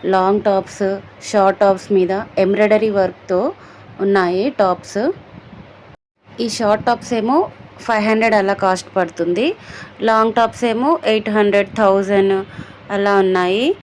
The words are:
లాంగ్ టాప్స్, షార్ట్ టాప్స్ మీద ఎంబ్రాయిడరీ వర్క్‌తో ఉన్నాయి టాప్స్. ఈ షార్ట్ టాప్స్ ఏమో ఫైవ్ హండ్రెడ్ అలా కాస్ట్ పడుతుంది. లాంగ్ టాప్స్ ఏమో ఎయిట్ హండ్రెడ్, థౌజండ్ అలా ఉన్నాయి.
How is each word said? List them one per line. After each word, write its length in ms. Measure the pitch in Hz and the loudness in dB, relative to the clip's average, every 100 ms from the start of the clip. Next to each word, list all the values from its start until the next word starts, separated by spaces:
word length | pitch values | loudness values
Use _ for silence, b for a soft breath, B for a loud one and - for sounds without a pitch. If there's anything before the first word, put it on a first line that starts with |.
| 175 | 0
లాంగ్ 360 | 190 185 208 | 0 2 0
టాప్స్, 420 | 208 196 185 - 196 196 - - | 0 -2 -4 -6 -6 -6 -12 -18
షార్ట్ 380 | - 214 196 196 | -4 2 2 4
టాప్స్ 280 | 202 190 - | 2 2 0
మీద 220 | 196 180 190 220 - | 0 0 -2 -6 -2
ఎంబ్రాయిడరీ 520 | 190 202 214 214 214 | 0 2 2 2 2
వర్క్‌తో 480 | 202 185 - - 185 247 392 B B B - | 0 -2 -4 -4 -2 -2 -6 B B B -6
ఉన్నాయి 440 | 392 381 359 185 240 | 0 2 2 0 -2
టాప్స్. 460 | 285 190 180 - 202 262 403 - - - - - - - - _ _ _ | 0 0 0 -6 -4 -4 -4 -12 -20 -20 -20 -20 -20 -20 -20 _ _ _
ఈ 180 | - 233 | -8 -6
షార్ట్ 340 | - 220 214 226 | -2 0 0 0
టాప్స్ 260 | 233 - | -2 -2
ఏమో 220 | 233 220 285 392 - - - | -4 0 0 0 -6 -20 -16
ఫైవ్ 240 | - 220 | -4 -2
హండ్రెడ్ 320 | 208 220 226 214 | 2 2 2 2
అలా 180 | 196 196 | 2 0
కాస్ట్ 340 | 190 185 - | 0 0 -4
పడుతుంది. 560 | 190 170 - 170 175 277 427 B B B - | -4 -4 -4 -4 0 -2 -4 B B B -6
లాంగ్ 340 | 220 220 226 226 | 0 2 2 2
టాప్స్ 280 | 226 226 240 | 0 0 -4
ఏమో 240 | 226 262 330 - | -2 0 0 0
ఎయిట్ 240 | 220 214 | -2 0
హండ్రెడ్, 400 | 208 208 202 196 - | 0 2 2 0 0
థౌజండ్ 600 | 208 196 196 202 196 196 196 B B B - | 2 2 2 2 2 0 -4 B B B -8
అలా 240 | 202 202 202 | -4 0 2
ఉన్నాయి. 480 | 190 185 180 196 269 403 | 2 2 0 0 -2 -4